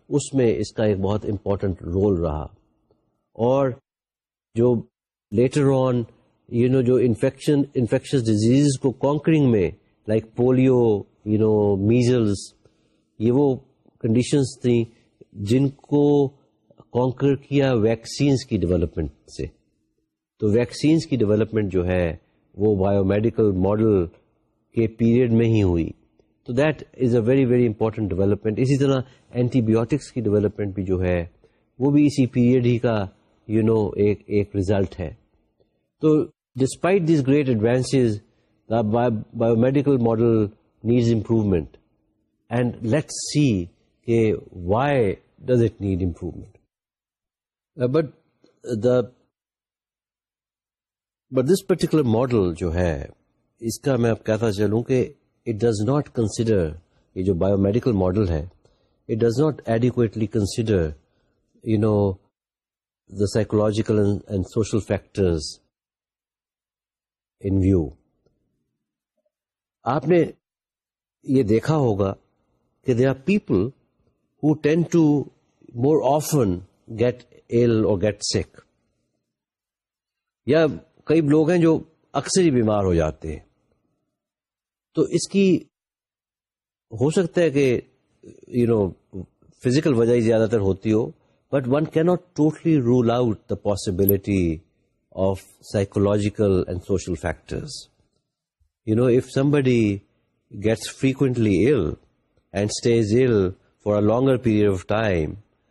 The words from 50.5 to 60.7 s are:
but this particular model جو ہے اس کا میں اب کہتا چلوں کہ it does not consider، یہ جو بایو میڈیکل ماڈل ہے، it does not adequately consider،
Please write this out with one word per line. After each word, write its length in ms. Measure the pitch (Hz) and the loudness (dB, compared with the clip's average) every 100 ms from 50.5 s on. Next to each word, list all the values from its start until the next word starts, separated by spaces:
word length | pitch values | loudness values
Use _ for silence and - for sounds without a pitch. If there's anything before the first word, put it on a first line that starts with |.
| _ _ _ _ _ _ _ _ | _ _ _ _ _ _ _ _
but 140 | 131 131 | -2 0
this 160 | 190 - | 0 0
particular 340 | 180 165 156 127 110 | -2 0 2 2 2
model 360 | 131 117 90 | 2 0 0
جو 200 | 80 87 | -2 -4
ہے 320 | 85 87 71 71 - _ _ _ _ | 0 0 -2 -8 -18 _ _ _ _
اس 180 | 113 - | -10 -6
کا 160 | 143 123 | -2 0
میں 140 | 117 | 0
اب 140 | 107 | -2
کہتا 260 | - 110 117 | -2 -2 -2
چلوں 300 | 98 104 110 | -2 -2 -2
کہ 160 | 120 131 101 - _ _ 117 | -2 -2 -2 -8 _ _ -8
it 100 | 107 | -2
does 140 | 120 104 107 | -2 0 -2
not 220 | 147 - - | -2 -4 -4
consider، 460 | 107 - 113 101 80 80 _ _ _ | -4 -2 0 0 0 -6 _ _ _
یہ 80 | 95 | -6
جو 120 | 92 | -2
بایو 220 | 87 95 98 | 0 0 2
میڈیکل 360 | 98 117 131 | 2 0 0
ماڈل 360 | 101 90 98 95 | 0 0 0 0
ہے، 140 | 78 85 _ _ _ _ _ - | -2 -6 _ _ _ _ _ -8
it 100 | 110 | -2
does 160 | 117 117 | 0 2
not 200 | 156 127 - 113 | -2 -2 -4 0
adequately 520 | 123 123 113 110 110 113 | 0 0 -2 -2 -4 -2
consider، 460 | 98 - 110 | -2 -2 0